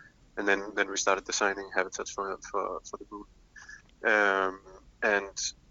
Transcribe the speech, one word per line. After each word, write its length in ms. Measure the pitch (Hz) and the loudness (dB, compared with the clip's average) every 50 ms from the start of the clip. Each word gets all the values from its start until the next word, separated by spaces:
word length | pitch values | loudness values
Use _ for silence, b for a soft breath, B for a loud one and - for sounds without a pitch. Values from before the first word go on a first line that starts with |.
| B B B B - - _ | B B B B -20 -12 _
And 100 | - 104 | -2 2
then, 260 | 101 98 98 98 104 101 | 2 2 2 2 -4 0
then 140 | 104 98 95 | 0 0 0
we 80 | 98 | 0
started 280 | 98 - 101 98 95 92 | 0 2 2 2 2 0
designing 440 | - 95 - 107 98 98 101 98 95 92 | -2 0 2 2 2 2 0 -4 -2 -2
habitats 360 | 95 92 95 - - 98 - | -2 -2 0 -4 -8 -8 -8
for, 280 | - - 98 98 95 - - - | -6 -6 -6 -6 -6 -8 -8 -6
for, 300 | - 101 95 95 92 - - - | -4 -2 -2 -2 -4 -6 -8 -10
for 80 | - | -14
the 100 | - - - | -14 -14 -14
moon. 140 | 104 104 104 - - - - _ B B B B B B B B _ _ - | -14 -14 -14 -16 -20 -20 -20 _ B B B B B B B B _ _ 2
Um, 580 | 113 107 107 104 101 98 98 95 95 95 95 - - - - - - - _ - | 4 6 6 6 6 4 4 2 0 0 -4 -12 -20 -20 -20 -20 -20 -10 _ 2
and 500 | 110 104 101 98 98 - - - - - - _ - | 2 2 2 2 -2 -6 -6 -6 -6 -8 -10 _ -20